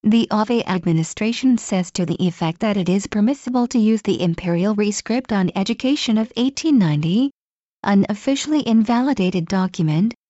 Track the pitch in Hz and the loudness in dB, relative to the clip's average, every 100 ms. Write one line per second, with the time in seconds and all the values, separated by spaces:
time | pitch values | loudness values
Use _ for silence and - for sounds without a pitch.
0 | 220 226 - 208 220 233 - 185 175 160 | 4 2 2 -2 0 -2 -2 -2 0 0
1 | 160 - 214 233 262 233 - 190 180 - | -2 -4 -4 0 2 2 0 -4 -2 -4
2 | 170 165 180 - 165 170 220 202 175 196 | -4 0 -2 0 -4 -2 -2 0 0 0
3 | - 208 214 277 - 247 240 247 214 220 | 0 0 0 0 -4 -2 0 2 2 2
4 | - 185 180 165 180 170 196 208 208 208 | 0 0 0 -2 -2 0 0 0 -2 -2
5 | - 233 262 202 180 - 190 233 262 294 | -4 -4 -2 -2 0 -2 -4 -2 -2 -2
6 | - 220 220 - 254 269 320 269 170 147 | 0 0 0 -2 -2 -2 2 4 4 2
7 | 160 202 277 _ _ _ _ _ - 202 | 0 0 -2 _ _ _ _ _ 0 2
8 | - 208 - 277 - 302 247 226 214 233 | 2 -2 -2 -2 0 -2 2 2 2 0
9 | 262 262 185 180 170 190 185 - 156 151 | 0 0 0 -2 -2 -2 -2 0 0 2
10 | 220 - | 0 -4